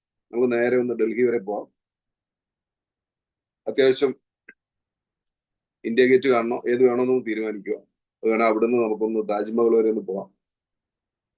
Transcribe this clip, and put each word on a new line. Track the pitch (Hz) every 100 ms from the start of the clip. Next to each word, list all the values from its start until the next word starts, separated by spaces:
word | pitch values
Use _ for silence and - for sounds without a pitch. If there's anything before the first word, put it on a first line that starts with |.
| _ _ _
നമുക്ക് | 117 127
നേരെ | 120 120 127
ഒന്ന് | 123
ഡൽഹി | 113 110 110
വരെ | 123 117
പോവാം. | 98 107 - _ _ _ _ _ _ _ _ _ _ _ _ _ _ _ _ _ _ _ -
അത്യാവശ്യം | 110 135 131 135 127 _ _ - _ _ _ _ _ _ _ _ _ _ _ _ _
ഇന്ത്യ | 113 117 127
ഗേറ്റ് | 127 131
കാണണോ, | 120 117 120 -
ഏത് | 123 127
വേണമെന്ന് | 120 127 127 113
തീരുമാനിക്കുക. | 107 110 107 98 107
അത് | - _ _ _ 110
വേണേ | 110
അവിടുന്ന് | 113 110 117 120
നമുക്കൊന്ന് | 113 107 110 113 101
താജ്മഹൽ | 104 107 113 117 113
വരെ | 110
ഒന്ന് | 110
പോവാം, | 98 98 - _ _ _ _ _ _ _ _ _ _